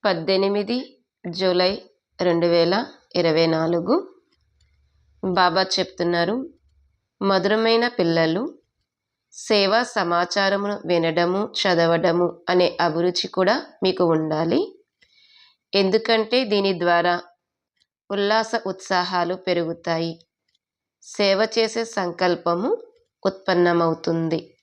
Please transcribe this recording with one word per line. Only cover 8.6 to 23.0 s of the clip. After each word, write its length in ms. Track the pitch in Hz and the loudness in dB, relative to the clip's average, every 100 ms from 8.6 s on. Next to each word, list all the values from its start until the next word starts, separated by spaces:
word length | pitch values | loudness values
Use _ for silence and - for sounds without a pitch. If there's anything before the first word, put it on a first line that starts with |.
| _ _ _ _ _ _ _ | _ _ _ _ _ _ _
సేవా 520 | - - 208 190 220 | -20 -2 2 4 2
సమాచారమును 960 | 247 - 175 175 175 202 196 196 202 208 165 | 0 -4 0 0 0 0 0 0 -2 -6 0
వినడము, 680 | 175 165 160 175 190 214 - | 0 2 0 0 0 -4 -2
చదవడము 800 | 196 170 165 165 175 170 175 170 - | 0 2 2 2 2 2 0 -2 0
అనే 280 | 180 175 - | 2 2 0
అభిరుచి 460 | 170 160 175 175 - | -2 0 -2 -2 -6
కూడా 380 | - 185 254 - - | 0 0 0 -4 -4
మీకు 200 | 190 185 | -2 2
ఉండాలి. 800 | 175 160 156 156 165 254 427 - _ _ _ _ _ _ - _ _ | 2 2 0 -2 0 0 -2 -10 _ _ _ _ _ _ -20 _ _
ఎందుకంటే 720 | 202 190 220 226 226 220 247 233 | 0 2 0 2 0 2 -2 0
దీని 340 | 202 196 180 | 0 0 0
ద్వారా 420 | 175 170 175 175 - _ _ _ _ _ _ _ _ | 2 2 2 -2 -6 _ _ _ _ _ _ _ _
ఉల్లాస 400 | 202 202 220 220 - 190 | -4 0 0 0 -4 -6
ఉత్సాహాలు 680 | 190 - 185 180 180 170 185 | -10 -4 -2 -2 -2 -2 -4
పెరుగుతాయి. 880 | 185 175 165 170 170 165 165 165 _ _ _ _ _ _ _ _ | -2 -2 -2 -6 -4 -4 -4 -8 _ _ _ _ _ _ _ _
సేవ 460 | - - 202 196 220 226 | -16 -2 0 2 0 0
చేసే 260 | 220 226 226 | -2 -2 -6
సంకల్పము 1000 | - 180 170 180 170 170 170 247 453 - _ | -6 -6 -2 0 0 0 -2 -2 -4 -8 _